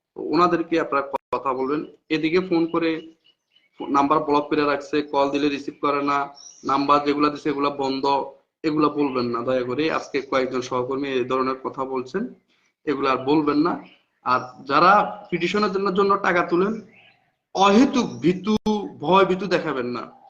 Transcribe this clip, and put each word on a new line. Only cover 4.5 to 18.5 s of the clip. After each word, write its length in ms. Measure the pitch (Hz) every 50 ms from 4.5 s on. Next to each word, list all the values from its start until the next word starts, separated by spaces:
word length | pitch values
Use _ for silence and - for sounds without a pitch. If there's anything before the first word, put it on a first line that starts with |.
করে 140 | 156 147 147 147 143
রাখছে, 240 | 139 - - - 151 147 147 -
কল 140 | 139 139 139 147
দিলে 140 | 143 143 147
রিসিভ 280 | 143 131 135 - 147 - -
করে 160 | 143 143 143 139 143
না, 80 | 143 139 139 139 - - - - - - - 135
নাম্বার 280 | 135 139 143 139 143 147 143
যেগুলা 220 | 147 143 147 147 147 147
দিছে 140 | 139 - 160 139
এগুলা 180 | 139 143 143 143 139 135
বন্ধ, 220 | 135 135 135 135 139 139 135 - - - - _ _ _ _ - 160
এগুলা 200 | 151 156 151 143 147 147
বলবেন 280 | 147 139 127 123 120 120 120
না 40 | 120 120
দয়া 180 | 127 127 127 123 123
করে। 140 | 123 143 156 160 156 139
আজকে 200 | - - - 139 131 -
কয়েকজন 320 | 135 135 131 127 131 127 127 -
সহকর্মী 380 | 131 127 123 127 135 135 143 139 135 127
এই 80 | 120 123
ধরনের 280 | 131 131 127 131 131 131 -
কথা 180 | 120 - 143 131 131 131
বলছেন, 300 | 127 123 - - 196 240 254 - _ _ _ _ _ _ _ _ _ -
এগুলা 220 | 156 139 135 135 135 131
আর 60 | 120 120 131
বলবেন 280 | 151 156 147 147 143 147 156
না। 60 | 180 - - - - - _ _ _ _ _ -
আর 160 | 123 127 127 - - - - - -
যারা 220 | 139 151 175 185 202 208 - - - - - -
পিটিশনের 440 | 180 165 170 175 185 208 208 202 190
জন্য, 140 | 196 196 202 185 196
জন্য 140 | 196 196 196 196 196
টাকা 160 | 196 175 175 170 175
তুলেন, 220 | 180 175 190 214 226 226 - - - _ _ - _ _ _ _ _ _ _ _ -
অহেতুক 540 | 185 190 202 202 226 277 277 - 247 214 - 135 120 -
ভীতু, 320 | - 180 185 185 214